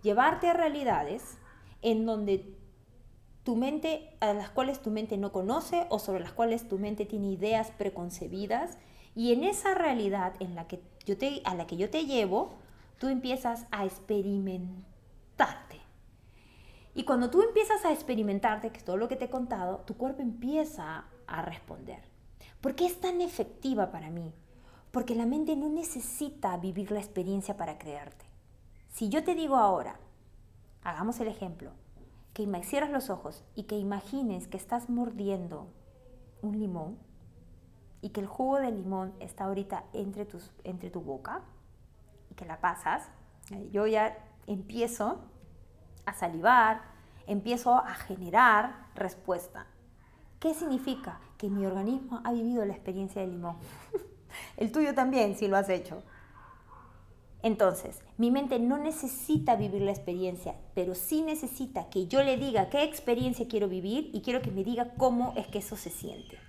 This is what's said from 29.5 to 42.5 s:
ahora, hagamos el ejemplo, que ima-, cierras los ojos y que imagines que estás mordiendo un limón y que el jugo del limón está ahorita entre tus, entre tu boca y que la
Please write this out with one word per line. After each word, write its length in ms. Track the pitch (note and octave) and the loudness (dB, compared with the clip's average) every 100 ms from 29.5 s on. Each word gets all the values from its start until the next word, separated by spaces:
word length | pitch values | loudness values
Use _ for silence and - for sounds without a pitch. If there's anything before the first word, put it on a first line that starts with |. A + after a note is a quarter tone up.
| C4+ | 6
ahora, 460 | G#3 F3+ - - - - - - - - - - | 6 4 0 -10 -18 -20 -20 -20 -20 -20 -20 -10
hagamos 340 | F#3 E3+ G3+ A#3 | -8 -2 -2 -2
el 80 | A3 | -4
ejemplo, 420 | G3+ F#3 D#3+ - - - - - - - - | -4 -10 -10 -14 -18 -20 -20 -20 -20 -18 -6
que 60 | |
ima-, 180 | G#3 F#3 | -2 -2
cierras 300 | F3 C#4 D4 | 0 0 2
los 180 | C#4+ C4+ | 0 -2
ojos 340 | F#3 D3 - - - | -6 -6 -14 -16 -12
y 80 | |
que 160 | G#3 G#3 | -4 -2
imagines 680 | G3+ G3+ - C4+ B3 F3+ F3 | -2 -4 -4 -2 -2 -2 -6
que 100 | F#3+ | -10
estás 340 | - A#3+ A#3+ | -4 -4 0
mordiendo 800 | A#3+ A#3+ G3+ G3 F#3+ F3 D#3 - - - - - - - - | -2 -2 -2 -2 -2 -4 -10 -14 -18 -20 -20 -20 -20 -20 -8
un 160 | G#3+ G#3 | -4 -2
limón 400 | G#3+ F3 D#3 A#3 - - - - - - - - - - | -2 -4 -6 -10 -18 -20 -20 -20 -20 -20 -20 -20 -20 -12
y 100 | G#3 | -8
que 120 | G3+ | -6
el 60 | G3 | -8
jugo 320 | - C4 C#4 | -2 2 2
del 160 | C4 G#3+ | 2 -2
limón 360 | F#3 F#3+ F#3+ F#3+ | -4 -4 -4 -8
está 260 | F#3 - G3 | -14 -6 -4
ahorita 400 | G3 G3 G3 - | -4 -4 -6 -8
entre 300 | G#3 G3 G3 | -6 -6 -6
tus, 280 | G#3 F3 F3 - | -8 -10 -16 -16
entre 280 | - F3+ F3+ | -12 -10 -8
tu 100 | G#3+ | -8
boca 400 | - C3 - G3+ - - - - - - - - - | -8 -8 -6 -8 -10 -20 -20 -20 -20 -20 -20 -20 -20
y 60 | - | -16
que 100 | |
la 160 | E3+ | -12